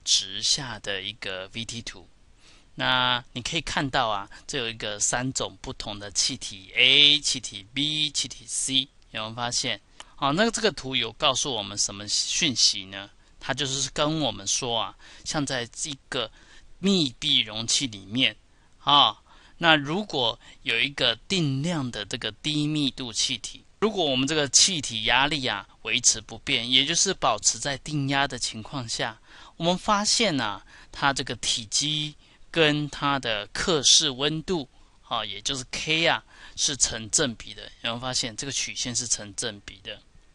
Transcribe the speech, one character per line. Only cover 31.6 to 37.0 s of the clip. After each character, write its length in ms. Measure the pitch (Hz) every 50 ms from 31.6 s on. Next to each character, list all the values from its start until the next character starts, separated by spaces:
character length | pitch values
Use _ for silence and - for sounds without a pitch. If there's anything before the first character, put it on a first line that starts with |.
| 113
积 500 | 98 - - 139 151 151 151 151 151 147 - - - - - - -
跟 380 | - 165 156 151 147 147 147 139
它 300 | - - 147 143 139 135
的 280 | 127 117 107 101 104 -
克 340 | - - - 196 165 143
氏 280 | 120 - - - 160 147
温 300 | 127 123 143 151 156 156 143
度 240 | - 185 160 123 - _ - - - _ -
啊， 220 | - - 123 113 107
也 160 | 104 98 101
就 160 | - - 139
是 80 | 131 123 -
K 340 | - - - 156 156 160 165
啊， 180 | 156 127 110 - - - - - - -
是 220 | - - - 143
成 340 | 120 - - 127 113